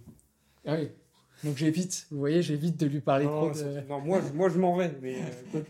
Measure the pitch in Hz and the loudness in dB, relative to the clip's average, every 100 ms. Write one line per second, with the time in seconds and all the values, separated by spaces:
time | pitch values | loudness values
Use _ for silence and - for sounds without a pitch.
0 | - - _ _ _ _ - 160 147 - | -18 -20 _ _ _ _ -4 -2 -2 -8
1 | _ _ _ - 151 135 156 160 - - | _ _ _ -8 -4 0 2 2 0 -6
2 | - 147 143 170 151 147 170 - 147 147 | -8 -4 2 2 2 0 0 2 0 2
3 | 151 139 147 151 160 151 143 143 135 143 | 2 4 4 2 0 -2 -4 -6 -6 -6
4 | 151 190 143 147 190 165 180 175 175 135 | 0 0 0 2 2 4 4 2 0 -4
5 | 127 131 151 - - 156 151 | -8 -6 -6 -8 -8 -6 -2